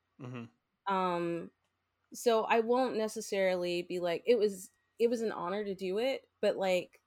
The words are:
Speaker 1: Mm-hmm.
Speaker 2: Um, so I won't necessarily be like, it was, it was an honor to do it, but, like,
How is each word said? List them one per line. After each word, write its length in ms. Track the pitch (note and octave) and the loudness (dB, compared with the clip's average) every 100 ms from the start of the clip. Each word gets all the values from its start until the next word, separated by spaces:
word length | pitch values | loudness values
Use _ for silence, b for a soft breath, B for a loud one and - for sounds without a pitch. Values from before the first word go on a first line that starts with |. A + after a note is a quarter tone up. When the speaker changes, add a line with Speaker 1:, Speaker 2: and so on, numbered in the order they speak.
| _ - | _ -16
Speaker 1:
Mm-hmm. 720 | C3 B2 A#2 _ _ _ - | -12 -12 -12 _ _ _ -4
Speaker 2:
Um, 580 | F#3+ F#3 F3 E3+ E3+ F#3 _ _ _ _ _ _ | 0 0 0 -2 -4 -8 _ _ _ _ _ _
so 300 | A#3+ B3 A3+ | -2 2 2
I 160 | G#3+ A3+ | 4 2
won't 380 | A3+ B3 C4 G#3 | 2 2 2 0
necessarily 840 | A3 A3+ G#3 G3 F#3+ F#3 F3 F3 | -4 -4 -4 0 2 2 0 -2
be 180 | F3 F3+ | -2 -4
like, 240 | F3 E3 - | -2 -2 4
it 120 | A#3+ | 4
was, 320 | G#3 F#3+ - _ _ - | 4 -2 -12 _ _ 0
it 100 | A3+ | 2
was 120 | A#3 | 2
an 100 | A3 | -2
honor 320 | - E3+ G3 | -4 -4 -4
to 100 | G3+ | -4
do 240 | F#3+ F#3+ G3 | -6 -4 -2
it, 280 | B3+ C4 _ - | -2 -2 _ -2
but, 160 | G#3 - | 0 2
like, 440 | F#3+ F3+ - _ | 2 2 0 _